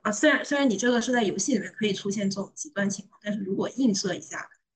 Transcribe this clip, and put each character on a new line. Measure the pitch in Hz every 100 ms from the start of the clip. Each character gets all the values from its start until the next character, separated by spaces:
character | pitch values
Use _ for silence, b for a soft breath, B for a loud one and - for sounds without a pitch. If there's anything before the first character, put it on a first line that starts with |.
啊， | 208
虽 | 208 302
然， | 277
虽 | - 285
然 | 277
你 | 190
这 | 247
个 | 240
是 | 226
在 | 247
游 | 208 190
戏 | -
里 | 233
面 | 190
可 | - 214
以 |
出 | 196 202
现 | 202 196
这 | 196
种 | 190
极 | - -
端 | - 202
情 | 196 -
况， | -
但 | 208
是 | 208
如 | 190 196
果 | -
映 | - 262 190
射 | 190
一 | 160
下， | - 160 - _ _